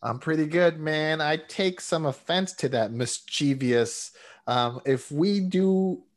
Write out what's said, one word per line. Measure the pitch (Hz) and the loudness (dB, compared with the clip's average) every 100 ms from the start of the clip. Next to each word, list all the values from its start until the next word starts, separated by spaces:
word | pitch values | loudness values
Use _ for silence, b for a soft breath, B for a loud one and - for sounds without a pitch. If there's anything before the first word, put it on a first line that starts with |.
I'm | - 127 | -8 -6
pretty | - 156 151 | -2 0 2
good, | 170 175 160 | 4 4 2
man. | 156 156 156 160 | -2 0 0 0
I | 151 156 | 0 -2
take | - - 190 180 | -4 -2 -2 -2
some | - 165 151 | -2 -2 0
offense | 127 - 180 190 | -4 -2 -2 -2
to | - 139 | -4 -2
that | 123 107 | 0 -2
mischievous. | 117 120 - - - 143 135 127 120 117 - - B B B - | -2 -4 -6 -8 -2 0 2 2 2 2 -2 -12 B B B -2
Um, | 123 120 123 - | 0 0 -2 0
if | 127 - | -2 -2
we | 147 185 202 | 0 2 2
do | 185 185 190 190 190 180 - | 0 2 2 2 0 -2 -10